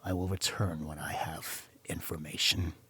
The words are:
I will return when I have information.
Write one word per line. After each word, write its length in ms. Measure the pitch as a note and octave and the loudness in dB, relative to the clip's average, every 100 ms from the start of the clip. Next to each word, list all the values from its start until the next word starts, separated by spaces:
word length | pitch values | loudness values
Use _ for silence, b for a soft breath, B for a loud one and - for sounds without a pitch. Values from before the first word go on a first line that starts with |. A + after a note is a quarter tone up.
I 80 | - | 2
will 160 | F#2 F2+ | 2 2
return 580 | F2 - - G2+ D#2+ D2+ | 2 0 2 0 0 -4
when 120 | D2+ | -6
I 140 | D2+ | -4
have 540 | - - D#2+ - - - - - | -2 -2 -4 -6 -8 -10 -20 -6
information. 880 | E2+ - D#2+ D2+ - - E2 E2 - | -6 -4 -6 -4 2 4 6 2 -2